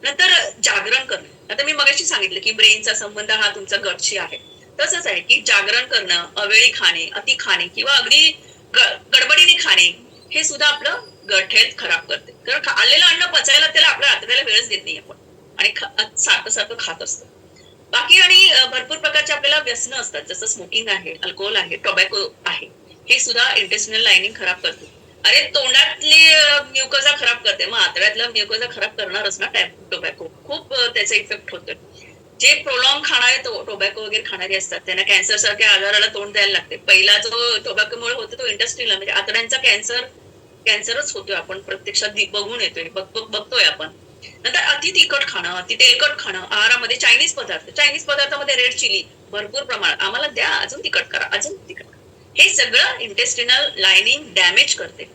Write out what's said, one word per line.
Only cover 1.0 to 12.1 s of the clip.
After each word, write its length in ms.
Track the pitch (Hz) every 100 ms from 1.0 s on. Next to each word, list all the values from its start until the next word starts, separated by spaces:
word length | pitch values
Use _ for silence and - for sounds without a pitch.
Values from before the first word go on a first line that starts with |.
करणं, 480 | 262 196 - - -
आता 100 | 214
मी 100 | 285
मगाशी 320 | - 185 -
सांगितलं 360 | - 254 190 185
की 120 | 220
ब्रेनचा 420 | 220 214 214 220
संबंध 360 | 214 208 208 214
हा 240 | 214 208
तुमचा 220 | 202 190 202
गटशी 400 | 190 170 - 202
आहे, 380 | 165 - - - - -
तसंच 260 | 294 339 233
आहे 140 | 185
की 220 | - - -
जागरण 400 | 208 196 233 254
करणं, 400 | 247 185 196 - -
अवेळी 340 | 202 220 240
खाणे, 360 | - 180 165 165
अति 240 | - - -
खाणे 260 | - 180 175
किंवा 260 | - 269
अगदी 480 | 277 - 285 311 - - - - -
ग-, 380 | - - -
गडबडीने 420 | - - - - -
खाणे, 440 | - - - - - - -
हे 120 | 302
सुद्धा 220 | 311 285 302
आपलं 340 | 285 277 480 453 - 190
गट 140 | 190 190
हेल्थ 280 | 214 220 -
खराब 280 | - 165
करते. 240 | -